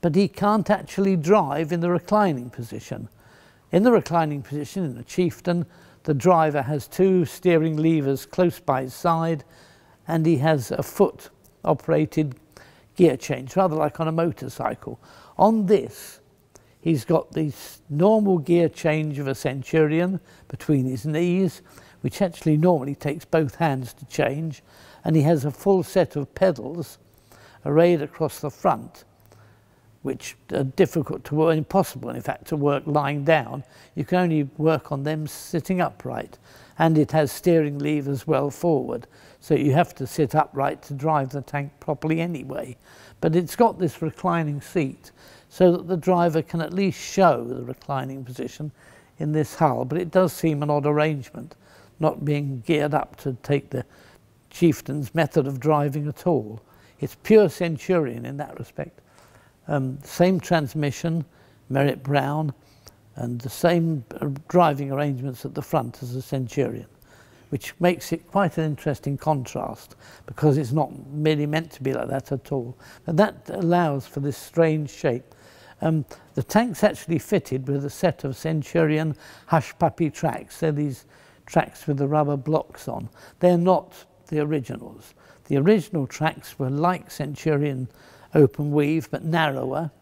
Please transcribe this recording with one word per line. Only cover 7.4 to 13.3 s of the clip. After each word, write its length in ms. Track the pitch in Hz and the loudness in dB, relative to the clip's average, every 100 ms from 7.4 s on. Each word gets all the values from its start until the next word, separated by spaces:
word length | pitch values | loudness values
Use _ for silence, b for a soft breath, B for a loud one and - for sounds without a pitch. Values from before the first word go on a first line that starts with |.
| 180 170 160 156 | 4 4 4 2
levers 480 | 160 160 135 135 | 2 2 2 -2
close 360 | - - 180 - | -4 0 0 0
by 220 | - 131 | -2 -2
his 120 | 131 | -2
side, 500 | - 180 165 165 160 - b b b b b - | -4 0 0 0 -4 -6 b b b b b -4
and 180 | 165 | 0
he 140 | 160 156 | 2 2
has 320 | 147 151 117 | 4 2 0
a 120 | - | -6
foot-operated 1500 | - - 196 - - _ _ _ - 151 - 156 156 - 151 123 _ B B B B | -6 2 2 2 -20 _ _ _ -2 -2 2 0 0 0 -2 -4 _ B B B B
gear 220 | - 170 131 | 4 4 4
change, 400 | - | -4